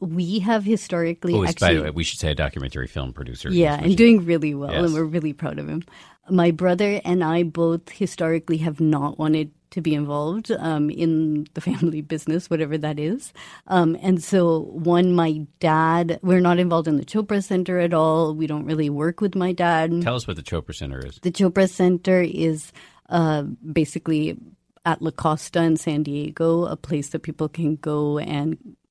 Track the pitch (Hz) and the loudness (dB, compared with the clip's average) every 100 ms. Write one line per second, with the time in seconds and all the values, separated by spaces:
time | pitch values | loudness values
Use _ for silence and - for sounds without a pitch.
0 | 185 165 175 214 190 226 202 220 - 175 | -6 -4 -2 -2 0 0 2 0 0 -2
1 | 165 170 175 165 90 82 90 82 76 76 | -2 -2 0 2 2 2 2 2 0 -4
2 | 82 - 85 73 73 - 67 69 62 - | -4 -4 -2 -2 -2 -4 -8 -6 -8 -6
3 | 65 62 62 62 - 180 160 147 160 190 | -8 -10 -12 -10 -2 2 2 2 2 6
4 | 233 220 170 165 151 143 139 156 170 156 | 8 8 4 0 0 -4 -4 0 0 0
5 | 160 165 156 143 151 147 147 151 - - | -2 -2 -4 -6 -8 -6 -6 -8 -10 -16
6 | - _ - 180 175 160 180 180 202 202 | -20 _ -2 2 4 2 0 2 0 -2
7 | - 180 160 170 170 165 165 165 - - | 0 0 2 0 0 0 0 0 -6 -6
8 | 185 - 165 165 165 160 160 147 160 151 | -6 -2 -2 -2 0 -2 -2 0 2 2
9 | 143 - 156 156 151 - _ - 156 151 | -2 -2 0 0 -2 -10 _ -6 -2 0
10 | 143 147 151 202 - 220 160 156 151 - | 0 -4 -4 -4 -4 -4 -2 -2 -2 0
11 | 165 156 156 151 151 - 180 127 165 156 | 0 2 0 -2 -4 -6 -4 0 0 -2
12 | 151 156 156 160 - 165 151 156 151 147 | -6 -6 -2 -4 -2 -2 -2 -2 -4 -4
13 | 151 247 - - - - - 185 165 170 | -4 -4 -8 -18 -20 -20 -2 2 2 2
14 | 190 185 - 196 175 160 - 151 165 175 | 2 0 2 2 4 2 -2 -4 2 4
15 | 180 175 165 156 151 _ 165 156 160 170 | 4 4 2 0 -6 _ 2 4 4 2
16 | 170 165 185 180 180 175 180 170 160 147 | 0 0 4 4 6 4 4 2 2 0
17 | - 214 202 208 185 185 180 180 175 170 | 0 -4 0 -2 0 -2 0 0 2 2
18 | 160 160 160 156 156 151 143 156 151 143 | 4 4 2 0 -4 -4 -2 -2 0 0
19 | 156 170 208 185 180 175 170 160 160 170 | -2 -2 -2 0 -2 0 2 2 2 0
20 | 170 123 - 78 - 85 76 76 73 65 | 0 -2 -4 -8 -6 -6 -6 -8 -8 -8
21 | 65 - 180 170 190 175 190 - 180 180 | -10 -6 -6 0 2 4 2 4 2 2
22 | 190 185 175 - 165 156 - - - _ | 2 2 2 0 0 -2 -6 -20 -20 _
23 | _ 170 160 151 143 - 156 156 151 165 | _ 0 2 0 -4 -8 -4 -2 0 -2
24 | 165 156 156 165 - - _ _ 170 160 | -2 -2 -2 -6 -14 -20 _ _ -2 -2
25 | 165 - 165 156 - 175 165 156 - 147 | -2 -2 -2 -2 -2 0 2 2 0 -2
26 | 147 143 151 156 165 165 175 - - 151 | -2 -4 -6 -2 0 2 0 -6 -6 -6
27 | 139 156 - - 156 - 160 151 156 151 | -4 -8 -8 -6 -6 -2 -4 -2 -2 -2
28 | 147 147 - 147 147 156 - - _ | -2 -2 -4 -4 -4 -6 -10 -20 _